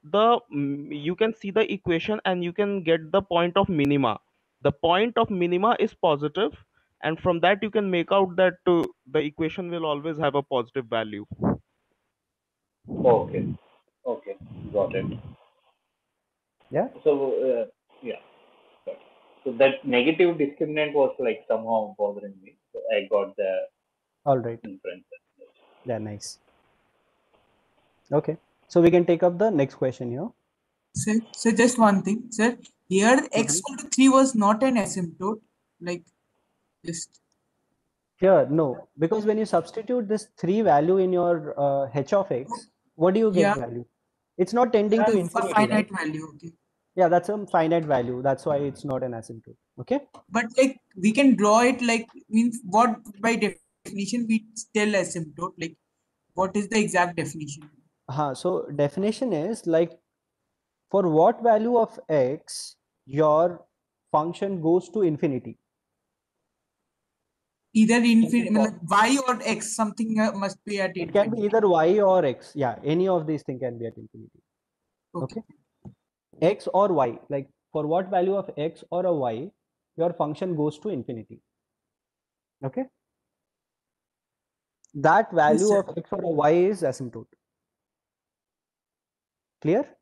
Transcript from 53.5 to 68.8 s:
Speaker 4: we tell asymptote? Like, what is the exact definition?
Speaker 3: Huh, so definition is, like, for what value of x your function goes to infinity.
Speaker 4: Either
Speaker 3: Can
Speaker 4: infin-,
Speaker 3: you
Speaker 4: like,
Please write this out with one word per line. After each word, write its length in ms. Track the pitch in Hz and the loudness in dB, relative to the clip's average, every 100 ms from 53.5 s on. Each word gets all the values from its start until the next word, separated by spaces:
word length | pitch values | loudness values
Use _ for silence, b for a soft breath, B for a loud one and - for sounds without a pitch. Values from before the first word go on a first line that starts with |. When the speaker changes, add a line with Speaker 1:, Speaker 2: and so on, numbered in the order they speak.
| - _ _ - 202 202 240 226 | -4 _ _ -14 -8 -6 -4 -2
Speaker 4:
we 120 | 220 - - - | -2 -2 -18 -6
tell 240 | 214 214 202 | -2 0 0
asymptote? 500 | 175 175 156 139 185 180 165 | -2 -6 -10 -8 -10 -8 -14
Like, 100 | - _ _ _ _ _ - | -14 _ _ _ _ _ -4
what 200 | 185 202 | -2 -2
is 60 | 202 | -2
the 100 | 220 | 0
exact 380 | 214 180 175 170 | 2 2 0 -2
definition? 520 | 143 165 147 - - _ _ _ - | -6 -8 -12 -14 -18 _ _ _ -10
Speaker 3:
Huh, 240 | 135 147 | -4 -4
so 240 | 131 180 180 160 143 143 | -2 -4 -4 -6 -2 -2
definition 480 | 190 202 220 262 160 | 0 -4 -2 -4 -4
is, 240 | 175 226 - 160 | -4 -6 0 0
like, 220 | 170 - _ _ _ _ _ _ _ _ _ | 0 -4 _ _ _ _ _ _ _ _ _
for 180 | 196 180 156 | 0 2 4
what 220 | 180 233 | 4 4
value 340 | 233 220 226 240 | 2 2 4 0
of 220 | 220 - - | 0 -4 -2
x 680 | 156 127 156 - - - - _ _ - | 0 0 -2 -10 -16 -16 -20 _ _ -8
your 560 | 139 156 151 175 175 - _ _ _ _ | 0 4 4 2 -2 -18 _ _ _ _
function 480 | 151 160 175 202 190 | -2 -2 -4 -6 -2
goes 280 | 160 180 180 | 2 2 0
to 120 | 220 | -2
infinity. 560 | 180 147 165 127 117 - _ _ _ _ _ _ _ _ _ _ _ _ _ _ _ _ _ _ _ _ _ | 0 0 -2 -4 -8 -18 _ _ _ _ _ _ _ _ _ _ _ _ _ _ _ _ _ _ _ _ _
Speaker 4:
Either 260 | 226 220 240 | 4 4 6
Speaker 3:
Can 220 | 240 226 | 6 4
Speaker 4:
infin-, 220 | 226 240 226 | 4 2 2
Speaker 3:
you 60 | |
Speaker 4:
like, 220 | 214 214 - | 2 0 -2